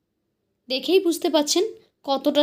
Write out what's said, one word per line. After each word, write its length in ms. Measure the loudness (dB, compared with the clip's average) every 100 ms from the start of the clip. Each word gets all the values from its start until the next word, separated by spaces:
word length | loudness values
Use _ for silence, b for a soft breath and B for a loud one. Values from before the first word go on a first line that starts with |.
| _ _ _ _ _ _ -8
দেখেই 320 | -6 0 0
বুঝতে 280 | 2 -2 0
পাচ্ছেন 340 | 0 0 0 -2 -6 b _ -4
কতটা 360 | -2 0 2